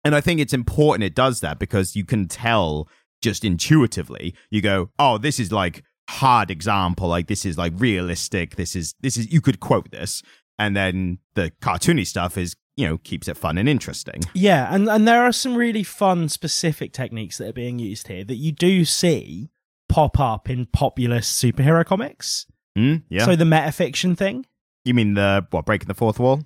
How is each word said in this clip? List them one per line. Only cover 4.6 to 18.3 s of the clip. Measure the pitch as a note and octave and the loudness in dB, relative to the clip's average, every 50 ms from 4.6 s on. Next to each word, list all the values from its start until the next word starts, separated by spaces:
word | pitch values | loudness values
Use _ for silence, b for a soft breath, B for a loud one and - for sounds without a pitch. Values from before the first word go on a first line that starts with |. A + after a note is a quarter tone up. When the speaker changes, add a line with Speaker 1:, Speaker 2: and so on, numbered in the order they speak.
Speaker 1:
go, | F#2+ G#2 G2 F#2+ F2 - _ - | 0 2 0 0 -2 -4 _ 2
"Oh, | C#3+ C3+ A#2 | 2 2 2
this | G#2 A2 D#3 B2+ - | 2 -2 -2 -2 -2
is, | A2+ E2+ | -4 -2
like, | G#2+ G#2 F#2 F2+ D#2+ - _ _ _ _ _ - | 0 0 0 -2 -4 -8 _ _ _ _ _ -14
hard | - - C3+ C3 B2 A#2 G2+ E2+ | -6 0 4 4 4 4 4 0
example, | F#2+ D2+ D2+ A2 G#2 G2 F#2 F2 F2 - F#2 | -6 -6 -2 0 0 2 2 0 0 0 0
like, | E2+ E2+ F2 E2+ | 0 0 -2 0
this | - G#2 - - | -2 -4 -4 -4
is, | G2 D#2+ | -6 -4
like, | D2+ F2 E2+ E2 | -2 -4 -4 -2
realistic, | F#2 B2+ A#2+ G2+ F2+ F2+ F2 E2+ - - - - F#2+ E2+ D2+ - | 0 0 0 0 0 -2 -4 -4 -6 -6 -6 -4 -4 -6 -6 -6
this | - F2+ - - | -8 -8 -6 -6
is, | F#2 D#2+ - - _ | -8 -8 -8 -10 _
this | - C3+ A2+ | -6 -4 -4
is, | A#2+ A2+ A2 E3 | -4 -4 0 0
you | E3 | 2
could | - C#3 G#2+ - | 2 2 0 0
quote | - - - G2 - - | 0 0 0 0 0 -6
this." | - - E2 G2+ - - b b b b b _ _ - | -14 -12 -10 -8 -8 -10 b b b b b _ _ -4
And | G#2+ G#2 G2 | -2 0 0
then | G2 G2 F#2 F#2 F#2+ F#2 F2+ F2+ - _ _ _ | 0 0 0 0 -2 -2 -4 -4 -6 _ _ _
the | G#2 F2 D#2+ _ _ | -4 -4 -4 _ _
cartoony | - - F2+ E2+ - - E3+ C#3 F#2 | -4 -4 -2 0 2 2 2 2 0
stuff | - - F#2+ F2 F2+ - | -2 -4 -4 -4 -4 -4
is, | G2 F2 E2+ - _ _ _ _ | -6 -6 -6 -8 _ _ _ _
you | - B2 | -4 -2
know, | E2 D#2+ D#2+ | -2 -2 -6
keeps | _ - - D2 - | _ -10 -10 -8 -8
it | - D2+ | -10 -10
fun | - - D#2+ D#2 | -6 -4 -4 -2
and | F2+ G#2+ | 0 0
interesting. | C#3+ D3 A#2+ - - - - - - - - F2+ - - | 2 0 0 -2 -6 -12 -12 -12 -12 -8 -8 -8 -6 -2
Speaker 2:
Yeah, | F3+ F#3+ G3+ F3+ C#3+ B2+ F#2 D#3 | 2 4 4 4 4 2 0 0
and, | G3 G3+ A3 | 0 2 2
and | G#3+ A3 G#3+ | 4 4 4
there | A3+ A#3 A#3+ A#3+ | 6 6 6 4
are | B3 | 2
some | A#3 - - C4 B3 | 2 0 -4 -2 -2
really | A#3+ A#3+ A#3 G#3+ A3 F#3 | 0 0 0 0 -2 -4
fun | - - - G#3 F#3+ F#3 F3 E3 D3 | -6 -4 0 2 2 2 2 0 -2
specific | - - - D3+ - - - E3 D3 - C#3 - - | -4 -6 -6 -4 -4 -2 -2 -2 -2 -2 -8 -10 -8
techniques | - C3 - A#2 A2 A2 E2+ - - | -10 -8 -8 -8 -10 -10 -10 -12 -12
that | G2 G#2 | -12 -12
are | - | -8
being | B2+ A#2+ B2 B2 A#2+ | -8 -8 -6 -6 -6
used | A#2 G2 G#2 - - | -6 -6 -8 -10 -12
here | - G2 F2+ G2 | -12 -12 -12 -8
that | G#2 | -8